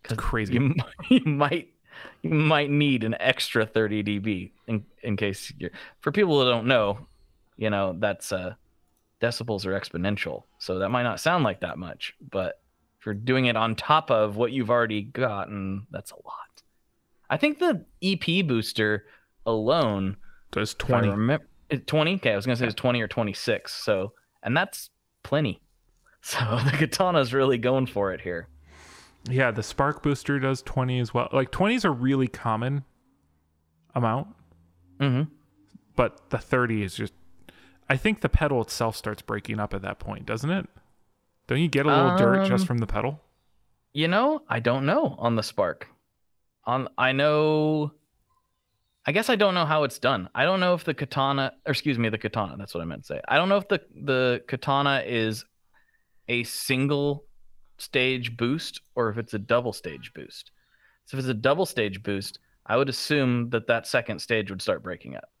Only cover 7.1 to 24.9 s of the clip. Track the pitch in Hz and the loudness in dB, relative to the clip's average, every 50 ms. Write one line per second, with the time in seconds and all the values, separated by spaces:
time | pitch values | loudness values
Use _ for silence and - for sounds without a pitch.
7.1 | _ _ - _ _ _ _ _ _ - 107 107 104 98 98 95 87 87 110 - | _ _ -20 _ _ _ _ _ _ -4 -2 0 0 0 0 -2 -2 -2 -2 -2
8.1 | - - - - 101 92 90 90 - _ _ _ _ _ _ _ _ _ _ _ | -2 -4 -6 -6 -6 -6 -6 -8 -12 _ _ _ _ _ _ _ _ _ _ _
9.1 | _ _ - 117 117 - 120 120 107 95 98 92 95 98 - - - 87 90 101 | _ _ -2 -2 -2 -4 -6 -4 -4 -4 -2 -4 -4 -4 -6 -6 -6 -4 -2 -2
10.1 | 104 98 - 85 65 50 _ _ _ _ - - 92 92 98 98 120 123 123 120 | -2 -2 -4 -6 -8 -10 _ _ _ _ -8 -6 -2 -2 0 0 0 0 0 -2
11.1 | 101 85 - 160 175 180 139 107 92 - - 87 65 76 92 82 - - - - | -2 -2 0 0 2 2 2 0 0 -2 -6 -8 -6 -10 -10 -12 -12 -12 -14 -14
12.1 | - _ - - - 98 92 - - _ _ _ _ _ _ _ _ _ - 113 | -14 _ -20 -6 -4 -4 -4 -4 -6 _ _ _ _ _ _ _ _ _ -8 -8
13.1 | 104 101 110 127 127 131 131 120 113 110 113 113 110 - - - 156 156 156 - | -6 -4 0 2 2 4 4 2 2 2 0 0 -2 -4 2 4 4 4 4 4
14.1 | 127 110 107 107 101 107 123 113 131 135 117 104 123 120 117 110 107 104 101 117 | 4 4 4 2 2 0 -2 0 0 -2 0 2 2 2 2 2 0 -4 -6 -6
15.1 | - - 131 120 104 98 90 - 104 101 95 95 98 98 113 _ - 95 - - | -4 -2 -2 -2 -2 -4 -8 -8 -8 -6 -6 -4 -6 -6 -8 _ -12 -14 -12 -14
16.1 | - - - - - - - _ _ - _ _ _ _ _ _ _ _ _ _ | -20 -20 -16 -16 -14 -14 -16 _ _ -20 _ _ _ _ _ _ _ _ _ _
17.1 | _ _ _ _ 127 - - 302 294 - 359 349 262 165 - - _ _ 175 185 | _ _ _ _ -2 0 2 0 2 2 2 2 2 0 -4 -14 _ _ 0 0
18.1 | 196 - - - 165 190 185 147 123 113 107 - - - 107 107 107 104 - - | 0 0 0 0 2 2 2 2 2 0 0 -2 0 0 2 2 2 -2 -4 -12
19.1 | - _ _ _ _ _ - 113 113 110 110 120 151 170 147 113 104 98 98 95 | -20 _ _ _ _ _ -2 -2 0 0 2 2 2 2 2 2 0 0 -2 -4
20.1 | 95 - - - - - - - - 98 104 - - - - - 123 117 113 104 | -4 -6 -14 -20 -20 -20 -20 -8 -4 -4 -4 -4 -6 -8 -2 0 2 2 2 2
21.1 | 98 104 110 120 151 156 - - _ _ _ _ 151 123 - - 156 156 151 165 | 2 0 0 0 0 -2 -4 -12 _ _ _ _ -6 -6 -4 -2 0 2 2 2
22.1 | 190 185 - 120 104 101 104 127 123 117 127 113 104 - - 127 123 120 110 98 | 0 0 0 0 0 0 0 -2 0 0 0 -2 -2 0 0 0 2 0 -2 -2
23.1 | - - 113 104 98 - - - 107 - - - - - - - 104 95 92 104 | -2 -2 -2 -2 -4 -4 0 0 0 0 -2 -10 -14 -6 -2 0 0 0 0 -6
24.1 | _ _ _ _ _ _ - - 127 160 190 - - - - - | _ _ _ _ _ _ -4 0 0 0 0 -2 -6 -16 -16 -18